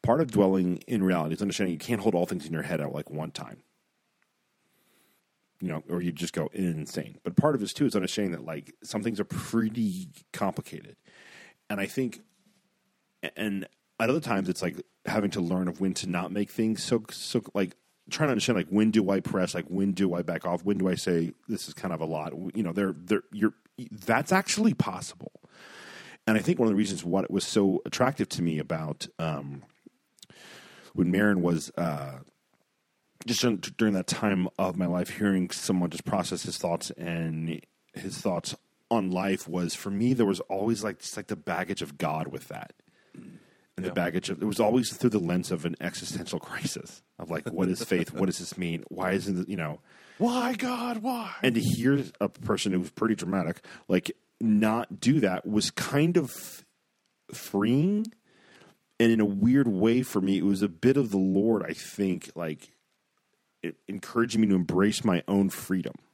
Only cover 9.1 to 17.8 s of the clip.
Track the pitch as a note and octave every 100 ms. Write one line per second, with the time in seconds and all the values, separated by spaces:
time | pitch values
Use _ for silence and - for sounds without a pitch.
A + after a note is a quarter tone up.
9.1 | G#2 G2+ - - A#2 A2 A#2 G#2+ F#2 F2
10.1 | - _ - G2+ - - - - - _
11.1 | - - - - _ _ G3+ G3 - B2+
12.1 | - _ _ _ _ _ _ _ _ _
13.1 | _ - - G#2+ G2 - _ _ _ A2+
14.1 | C3+ D3+ G2 F2+ F2+ F2+ - - _ -
15.1 | A2 G2+ G2+ E2+ F#2 F2+ - F#2+ F2+ F#2
16.1 | F2 E2 G2 G2+ - A2 G#2+ - A#2+ G#2+
17.1 | - - A#2+ - G2+ F#2 -